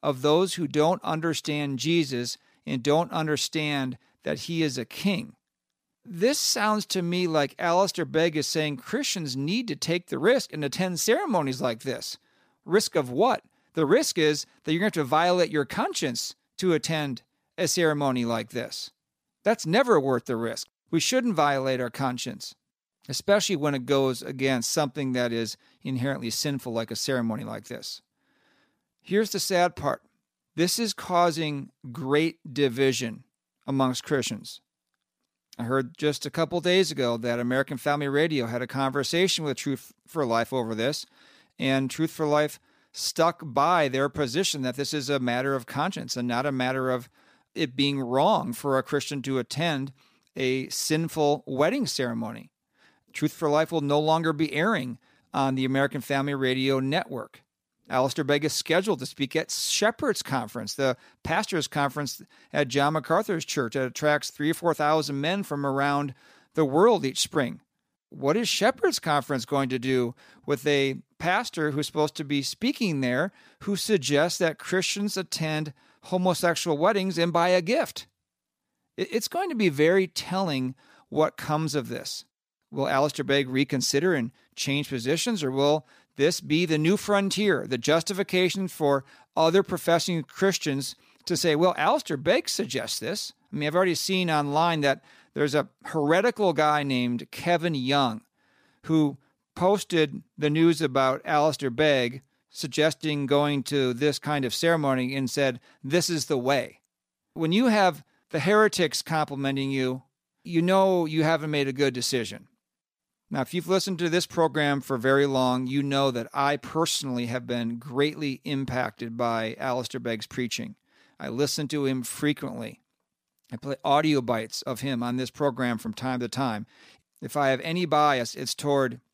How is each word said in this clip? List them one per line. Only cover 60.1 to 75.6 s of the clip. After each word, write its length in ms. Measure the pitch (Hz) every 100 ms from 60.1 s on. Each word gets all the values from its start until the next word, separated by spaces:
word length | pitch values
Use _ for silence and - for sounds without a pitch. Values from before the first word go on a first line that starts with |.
| -
Conference, 520 | - 135 110 - 104
the 220 | - 135 123 - _
pastor's 440 | - 165 214 175 139
conference 540 | 151 143 147 143 - - _ _
at 180 | 143 139
John 260 | 135 143
MacArthur's 500 | 156 - 160 - 170
church 300 | - - 120
that 100 | 139
attracts 460 | 131 - 151 147 -
three 200 | - 147
or 40 |
four 180 | 165 170
thousand 480 | 156 147 156 143 139
men 220 | 151 196
from 240 | 196 143 139
around 480 | 135 143 143 143 131 _ _ _
the 100 | -
world 400 | 147 143 220 202
each 140 | 135 -
spring. 420 | - 160 123 - _ _ _ _ _
What 280 | 147 139 190
is 120 | 233
Shepherd's 500 | - 214 269 370 -
Conference 460 | 170 147 127 135
going 240 | 110 139 131
to 80 | 127
do 360 | 127 127 120 - - _ -
with 200 | 143 143
a 360 | 143 135 131 - -
pastor 540 | 165 190 240 - 151
who's 140 | 139 147
supposed 280 | 165 151
to 100 | -
be 160 | 143 143
speaking 640 | 131 - 240 277 208 147
there 280 | 127 127 185 - _ _
who 160 | - 196
suggests 640 | - 202 131 143 165 -
that 200 | 170 151
Christians 600 | - 185 180 202 202 -
attend 560 | 185 - 160 156